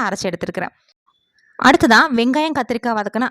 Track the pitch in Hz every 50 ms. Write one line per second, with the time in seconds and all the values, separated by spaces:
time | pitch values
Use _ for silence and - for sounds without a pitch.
0 | 247 202 185 - - 190 170 170 - - 175 - 170 - - _ _ _ _ _
1 | _ _ _ _ _ _ _ _ _ _ _ _ - 247 - 339 - 254 226 220
2 | 285 320 262 233 233 247 262 302 311 320 302 277 247 - 247 240 - 240 226 214
3 | 202 202 - 220 254 -